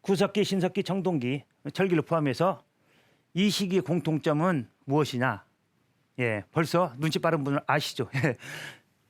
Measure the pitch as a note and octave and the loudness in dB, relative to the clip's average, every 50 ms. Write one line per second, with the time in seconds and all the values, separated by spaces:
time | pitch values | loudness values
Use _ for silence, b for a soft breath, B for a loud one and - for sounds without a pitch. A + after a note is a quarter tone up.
0 | - - G3 D#3+ G3+ G3 - G#3+ G3 - G3 F#3+ E3+ F3+ F3+ G3+ F#3+ - F#3 G3 | 2 0 2 2 2 2 2 0 0 2 2 0 0 0 0 -2 -2 -2 -4 -2
1 | E3 F#3 F3 C#3+ A#2+ B2 C3+ C#3 - _ _ _ _ D3 - - F#3+ G3 F3 D#3+ | 0 0 -2 0 0 -2 -4 -4 -6 _ _ _ _ -10 -2 -2 0 2 2 0
2 | C#3 - E3+ D#3+ D3+ C#3 A#2+ - E3 F#3+ F3 - _ _ _ _ b b b b | 2 0 0 0 2 0 0 2 0 0 0 -2 _ _ _ _ b b b b
3 | b b b b b b _ E3 G3 G#3+ - - G3+ F3+ F#3 F#3+ - - E3+ F3 | b b b b b b _ 2 2 2 2 0 -2 0 0 0 0 2 -2 0
4 | - D#3+ D#3+ C#3+ - E3 D3 D3+ E3 F#3+ F3 C#3 A2 - _ _ _ C3+ C3+ D#3 | 0 0 -2 0 0 0 0 2 2 2 0 0 -4 -6 _ _ _ 0 0 2
5 | D3 - - B2 B2+ C3 A2 F#2+ - _ _ _ _ _ _ _ _ _ _ _ | 2 0 0 0 0 0 0 -4 -10 _ _ _ _ _ _ _ _ _ _ _
6 | _ _ _ - B2 A#2 A2 G#2 F#2+ _ _ D3+ E3 - - E3+ F3+ D3+ A#2 B2+ | _ _ _ -2 -2 -2 -2 -2 -6 _ _ 0 0 2 2 2 0 0 -2 -4
7 | D3+ D#3+ D#3 F3+ - E3 D#3+ D#3 C3+ C#3 C#3 D3 - - C3 D3+ - - - - | -4 -2 -2 0 0 0 0 0 0 -2 -2 -2 0 0 0 0 0 -4 -6 -6
8 | A#2+ - - C3+ B2+ D3+ A2+ B B B B B B B B B B B _ _ | -6 -4 -2 0 0 0 0 B B B B B B B B B B B _ _
9 | _ _ | _ _